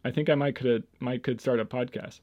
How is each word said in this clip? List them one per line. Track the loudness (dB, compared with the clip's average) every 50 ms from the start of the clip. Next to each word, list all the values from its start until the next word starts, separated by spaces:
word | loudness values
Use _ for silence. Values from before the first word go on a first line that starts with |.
| -6
I | -2
think | -2 0 2 4
I | 4
might | 4 4 0 -2
could, | 0 2 2 2 2 0 _ _ _
might | -4 -4 -4 -2 -2
could | -2 -4 0
start | 0 0 2 2
a | 0
podcast. | -2 -2 -4 -4 -4 -6 -10 -10 -10 -16 -20